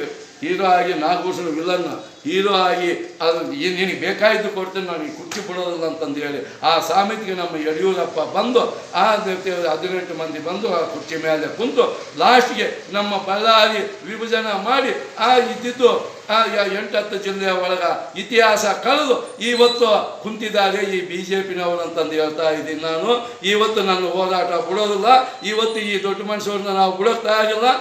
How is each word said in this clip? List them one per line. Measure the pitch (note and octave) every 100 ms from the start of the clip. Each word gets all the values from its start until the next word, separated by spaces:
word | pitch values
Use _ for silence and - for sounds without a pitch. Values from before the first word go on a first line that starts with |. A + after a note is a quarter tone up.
| D3 - - -
ಹೀರೋ | D3+ F3+
ಆಗಿ | F#3+ F3+ F3
ನಾಗಭೂಷಣ | E3+ D#3 F3 F3 D#3
ವಿಲನ್ | F3 D3+ E3+ F3+ E3 A#2+ - -
ಹೀರೋ | C#3 F#3 G3
ಆಗಿ | G3 F3+ F3 F3+ D#3+ - -
ಅದು | E3 E3 -
ಈ-, | C#3 E3+
ನಿನಗೆ | F3+ F#3+
ಬೇಕಾಯ್ತು | D3+ D#3+ F#3+ G#3+ A3 G3
ಕೊಡ್ತೇನೆ, | F#3 F#3 F#3+ F#3
ನಾನು | E3+
ಈ | D3+
ಕುರ್ಚಿ | - F3 G#3
ಬಿಡೋದಿಲ್ಲ | F3+ F3+ F3 E3+
ಅಂತಂದು | E3 D3 D3+ C#3
ಹೇಳಿ | D3 C#3 - -
ಆ | D3+ E3
ಸಾಮಿತಿಗೆ | D#3 F3 G3+ A3 G#3+
ನಮ್ಮ | F#3 E3+ D#3+ D3+
ಯಡಿಯೂರಪ್ಪ | D#3 F#3+ F3+ E3 -
ಬಂದು | D3 E3+ A#3 A#3+ F3 - -
ಆ | F3 G3+
ಹದಿನೆಂಟು | G#3+ F#3 F#3 F#3+ F3 E3+ D#3 F3+ F#3 F3 D#3
ಮಂದಿ | D#3+ D3+
ಬಂದು | D3+ F#3+ G#3
ಆ | F3
ಕುರ್ಚಿ | D#3 - - D#3+
ಮೇಲೆ | D#3+ D#3 C#3+ C3
ಕುಂತು | A#3+ - E3 - - B2+
ಲಾಸ್ಟ್ಗೆ | F3+ B3 B3 G#3 G3 - -
ನಮ್ಮ | F#3+ G#3 G3
ಬಳ್ಳಾರಿ | F#3+ G3+ A3 A3 A3 G#3+ F#3 - D#3
ವಿಭಜನೆ | A3 A3 A3 A3 G3+
ಮಾಡಿ | G3+ C4+ C4+ - - -
ಆ | A3+ B3+
ಇದ್ದಿದ್ದು | A3+ - A#3+ A#3+ B3 D#3+ - - -
ಆ | G#3+
ಯ-, | A3 G#3 G3+
ಎಂಟು | F#3+ A3 G#3+
ಹತ್ತು | G3+ G3
ಜಿಲ್ಲೆಯ | G3 G3 F#3+
ಒಳಗ | F3+ F3+ F#3 E3+ D#3 - E3+
ಇತಿಹಾಸ | G#3 A#3 A3+ G#3
ಕಳೆದು | G#3 F#3+ A#3 C#4+ D4 G#3 - -
ಇವತ್ತು | A3 A#3 A#3+ A#3+ A#3 G3+ - -
ಕುಂತಿದ್ದಾರೆ | G3+ A3 A3 G3+ G3 G3
ಈ | G3 F#3 F3
ಬಿ | F3+
ಜೆ | F#3 F#3+
ಪಿನವರು | F#3+ F3+ F3 F3
ಅಂತಂದು | E3 E3+ D#3
ಹೇಳ್ತಾ | D#3 D#3 D#3 D#3+
ಇದ್ದೀನಿ | A#2+ D3+ D#3
ನಾನು. | D#3+ D#3+ G3 A#3+ - -
ಇವತ್ತು | F3+ G#3 G#3+ G#3+
ನನ್ನ | G3 F#3 F#3
ಹೋರಾಟ | F3 F#3 F#3 F3 E3+ E3
ಬಿಡೋದಿಲ್ಲ. | F#3+ G#3 G3+ G#3+ B3+ B3+ -
ಇವತ್ತು | F#3+ G#3+ A3 A3
ಈ | G#3 G3
ದೊಡ್ಡ | G3 F#3+
ಮನುಷ್ಯರನ್ನ | G#3 G#3 G3 G#3 G3
ನಾವು | F#3+ F#3+ F#3
ಬಿಡೋಕ್ | G#3 A3+
ತಯಾರಿಲ್ಲ. | G#3+ G#3+ G#3+ G#3+ A#3+ C4+